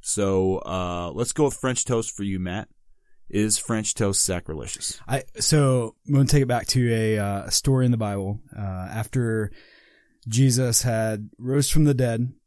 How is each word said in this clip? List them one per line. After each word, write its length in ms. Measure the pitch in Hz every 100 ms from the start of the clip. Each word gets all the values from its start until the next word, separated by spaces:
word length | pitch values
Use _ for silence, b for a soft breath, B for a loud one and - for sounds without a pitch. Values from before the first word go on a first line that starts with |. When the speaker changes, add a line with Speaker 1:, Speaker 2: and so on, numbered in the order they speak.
Speaker 1:
So, 580 | - - 98 95 95 95
uh, 460 | - 92 90 87 87
let's 200 | 82 120
go 120 | -
with 100 | 143
French 300 | - 131 123
toast 260 | - 120 113 -
for 80 |
you, 140 | 101 95
Matt. 280 | 92 95 - _ _ - _ - -
Is 260 | 101 107 -
French 360 | - 113 104
toast 300 | - 104 98
sacrilegious? 760 | - 90 - 78 57 - - - -
Speaker 2:
I, 160 | 135 - -
so 540 | - 156 139 127 113 - -
I'm 80 |
gonna 120 | 139 139
take 160 | 147
it 60 | 131
back 180 | 120 -
to 240 | 127 120
a, 260 | 113 110 107
uh, 240 | 101 98
a 60 | -
story 360 | - - 131 127
in 40 |
the 60 | 120
Bible. 440 | 107 101 95 104 - -
Uh, 40 | 101 92 92
after 600 | 110 107 131 120 110 104 b b b b b b b -
Jesus 540 | 110 131 120 127 113
had 480 | 123 110 110 107 104 _
rose 320 | 123 135 139
from 140 | -
the 100 | 147
dead 380 | 135 123 113 123 -